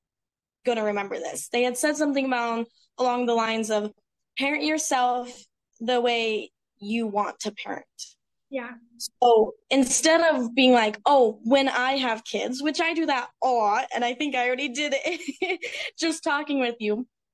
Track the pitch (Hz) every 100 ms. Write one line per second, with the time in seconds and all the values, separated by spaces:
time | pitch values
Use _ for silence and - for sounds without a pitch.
0 | _ _ _ _ _ _ 247 226 214 202
1 | 196 196 - - - 240 247 247 302 302
2 | 294 277 262 247 233 233 233 _ _ -
3 | 254 247 240 226 220 226 220 214 208 -
4 | _ _ _ - 277 294 302 311 - 262
5 | 247 247 247 - - _ _ _ 233 247
6 | 240 233 226 214 - _ _ _ 202 233
7 | 220 202 202 - 214 208 202 - - -
8 | - _ _ _ _ 269 240 - _ -
9 | - _ 247 226 214 - - 269 262 -
10 | 320 330 330 269 233 269 254 240 214 214
11 | 277 277 226 214 226 269 269 240 254 277
12 | 254 220 - 208 208 254 294 330 330 330
13 | 311 254 - _ 254 240 208 220 269 233
14 | 240 240 302 254 247 254 285 240 294 277
15 | 320 339 - - 370 359 - - - -
16 | 330 - 320 294 294 277 247 233 208 208
17 | 254 _ _